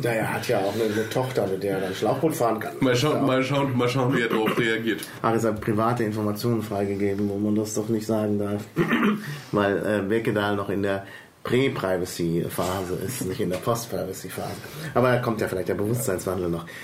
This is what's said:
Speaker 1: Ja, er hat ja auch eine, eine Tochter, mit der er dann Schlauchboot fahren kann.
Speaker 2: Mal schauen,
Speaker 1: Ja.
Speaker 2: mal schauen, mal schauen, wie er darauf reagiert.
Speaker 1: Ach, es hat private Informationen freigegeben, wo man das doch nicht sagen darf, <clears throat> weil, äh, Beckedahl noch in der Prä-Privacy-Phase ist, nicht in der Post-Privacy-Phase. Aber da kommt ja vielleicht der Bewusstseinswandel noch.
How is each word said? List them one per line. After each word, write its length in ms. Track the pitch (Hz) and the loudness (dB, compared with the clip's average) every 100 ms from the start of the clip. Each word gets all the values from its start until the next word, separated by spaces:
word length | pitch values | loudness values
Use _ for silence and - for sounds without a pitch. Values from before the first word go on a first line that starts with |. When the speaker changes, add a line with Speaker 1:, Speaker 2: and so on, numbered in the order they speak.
Speaker 1:
Ja, 100 | 123 | 0
er 200 | 113 117 | 0 0
hat 120 | 110 - | -2 0
ja 140 | 107 | 0
auch 120 | 98 | 2
eine, 120 | 107 | 0
eine 260 | 110 107 110 | 0 0 0
Tochter, 380 | 131 123 - 95 | 0 0 0 0
mit 160 | 95 | 0
der 140 | 98 95 | 0 0
er 20 | |
dann 140 | 92 | -2
Schlauchboot 420 | 95 107 131 160 - | 0 0 2 2 2
fahren 240 | 117 113 | 0 0
kann. 140 | - - | -4 0
Speaker 2:
Mal 160 | 131 | 2
schauen, 220 | 123 151 147 | 4 2 2
Speaker 1:
Ja. 60 | |
Speaker 2:
mal 200 | 135 131 | 2 2
schauen, 340 | 135 143 135 120 | 2 0 2 2
mal 120 | 120 | 2
schauen, 260 | 135 123 135 | 2 2 2
wie 40 | |
er 60 | 113 | 2
darauf 280 | 113 107 - | 2 2 2
reagiert. 440 | 113 113 113 98 - - | 2 2 0 -2 -4 -2
Speaker 1:
Ach, 140 | 117 | 2
es 80 | 110 | 4
hat 160 | 110 107 | 2 0
private 440 | - 107 113 123 | 0 2 2 2
Informationen 580 | 107 110 104 104 120 113 | 0 0 -2 0 0 0
freigegeben, 640 | 107 101 101 98 101 98 101 | 0 -2 0 0 0 0 0
wo 100 | 101 | 0
man 180 | 107 107 | 0 2
das 180 | 107 | 0
doch 140 | 113 107 | -2 0
nicht 180 | 113 107 | -2 0
sagen 320 | 110 107 104 | 0 2 0
darf, 240 | 104 104 - - | 0 -4 -4 -2
<clears throat> 720 | - 107 208 - - - - | 2 2 2 0 -4 -10 -4
weil, 260 | 104 101 95 | 0 2 2
äh, 240 | 90 104 95 | 2 0 2
Beckedahl 460 | 113 113 104 104 | 0 0 0 0
noch 140 | 101 101 | 0 -2
in 160 | 98 | 0
der 200 | 98 98 - - - - | 0 -2 -6 -16 -20 -10
Prä-Privacy-Phase 1500 | - 123 135 - 95 92 90 - 85 85 82 - 90 95 90 82 | 0 2 2 0 0 0 -2 -2 0 0 -2 -2 -2 -2 -4 -4
ist, 220 | 95 - 92 | -4 -4 -4
nicht 140 | 92 | -2
in 100 | 90 | -2
der 60 | 90 | -2
Post-Privacy-Phase. 920 | - 117 - 95 90 95 92 - 92 - - - 160 | -2 -2 -2 -6 -6 -8 -10 -8 -8 -10 -12 -12 -4
Aber 160 | 123 127 | 2 4
da 80 | 123 | 4
kommt 220 | 120 107 | 2 0
ja 80 | 95 | -2
vielleicht 200 | 92 87 | -2 -2
der 60 | |
Bewusstseinswandel 720 | 90 104 120 113 90 95 92 87 | -2 0 -2 0 -2 -2 -2 0
noch. 180 | 82 - - | -2 -6 -10